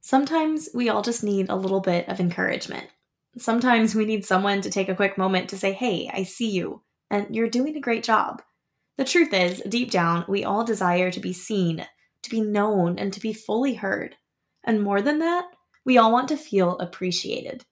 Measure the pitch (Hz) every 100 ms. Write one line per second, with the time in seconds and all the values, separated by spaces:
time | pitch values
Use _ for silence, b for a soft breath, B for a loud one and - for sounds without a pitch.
0 | - 269 285 330 311 311 - 240 240 214
1 | 214 233 208 196 190 190 190 190 190 175
2 | 175 185 180 170 185 - - - - _
3 | _ _ _ 240 - 233 254 233 220 208
4 | 214 214 190 185 196 196 196 196 190 185
5 | 196 196 190 190 - 190 196 190 247 185
6 | - 196 190 - 226 190 - - _ _
7 | _ 202 202 220 226 233 285 302 262 226
8 | 226 220 - - - _ _ _ _ -
9 | 262 349 320 190 180 185 196 240 247 185
10 | 170 170 175 196 - 202 226 202 180 175
11 | 185 180 185 180 - 208 175 160 - _
12 | _ _ - 220 214 208 208 202 175 180
13 | 202 190 226 214 - 214 269 233 196 -
14 | - - _ _ _ _ - 220 202 202
15 | 226 302 330 349 359 _ _ _ - 247
16 | 226 233 277 302 - 196 175 185 175 -
17 | 185 170 - - - - -